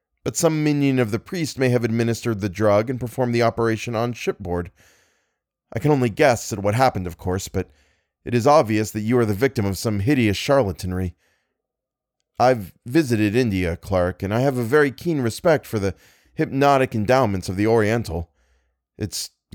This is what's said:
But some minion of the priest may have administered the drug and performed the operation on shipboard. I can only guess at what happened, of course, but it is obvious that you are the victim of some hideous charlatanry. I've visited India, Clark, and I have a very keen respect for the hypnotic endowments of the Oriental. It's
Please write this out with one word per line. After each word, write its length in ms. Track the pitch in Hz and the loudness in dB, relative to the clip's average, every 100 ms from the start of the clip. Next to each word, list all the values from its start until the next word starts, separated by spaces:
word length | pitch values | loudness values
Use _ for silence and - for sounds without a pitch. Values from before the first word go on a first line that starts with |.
| _ _ | _ _
But 120 | - 123 | -8 0
some 280 | 165 156 | 0 2
minion 360 | 151 147 139 131 | 0 2 2 2
of 120 | 117 | 0
the 80 | 110 | -2
priest 380 | - 190 160 - | -6 -6 -6 -2
may 120 | 131 | 0
have 140 | 123 | 2
administered 580 | 117 113 117 113 120 110 | 0 0 0 -2 -4 -4
the 80 | 104 | -4
drug 400 | 90 107 101 113 | -2 2 2 2
and 100 | 127 | -4
performed 340 | 123 - 123 | -8 -4 -2
the 100 | 120 | 2
operation 520 | 117 113 113 110 - 113 | 0 2 -2 -2 -4 -4
on 180 | 120 | -4
shipboard. 580 | 120 - - 92 87 85 - _ _ _ _ _ _ _ _ _ | -4 -6 -6 -6 -6 -6 -12 _ _ _ _ _ _ _ _ _
I 60 | - | -4
can 120 | 147 | 0
only 180 | 147 123 | 2 2
guess 420 | 98 139 117 - | 2 2 2 -2
at 80 | 104 | -4
what 160 | 101 107 | -2 2
happened, 320 | 131 110 90 | 2 0 -6
of 100 | 85 | -8
course, 300 | 92 92 - | -6 -4 -4
but 220 | 95 92 _ _ _ _ _ - | -6 -6 _ _ _ _ _ -4
it 80 | |
is 140 | 120 117 | 0 4
obvious 440 | 147 117 110 107 | 4 4 0 -2
that 100 | 110 | -4
you 160 | 107 123 | 0 2
are 60 | 113 | 2
the 80 | |
victim 320 | 98 135 127 101 | 2 0 0 -2
of 120 | 95 | -2
some 240 | 120 104 | -4 -2
hideous 360 | 98 147 113 95 | 0 2 2 0
charlatanry. 760 | - 139 107 85 90 90 92 - _ _ _ _ _ _ _ _ _ _ _ - | 2 2 2 -2 -6 -4 -4 -6 _ _ _ _ _ _ _ _ _ _ _ 0
I've 340 | 123 127 95 - - | 2 2 -2 -14 -2
visited 500 | 135 147 117 107 107 | 0 2 2 2 2
India, 420 | 127 95 90 82 | 0 0 -2 -4
Clark, 440 | - 95 90 92 | -2 0 0 -2
and 120 | 95 | -4
I 80 | 110 | 0
have 160 | 135 127 | 0 0
a 60 | |
very 280 | 117 143 143 | 0 2 2
keen 300 | 120 170 156 | 0 -4 -2
respect 440 | 120 - 185 147 - | -2 -2 2 0 0
for 140 | 113 | -4
the 160 | 98 90 _ _ _ | -4 -6 _ _ _
hypnotic 600 | - - 135 139 139 131 | -6 -4 2 4 4 2
endowments 560 | 113 104 127 120 98 - | 0 2 2 2 0 -4
of 60 | 92 | -2
the 120 | 107 | 2
Oriental. 600 | 117 104 117 110 82 82 _ _ _ _ _ _ - | 2 2 0 -4 -6 -8 _ _ _ _ _ _ -10
It's 340 | 107 - - - _ | -10 -8 -12 -14 _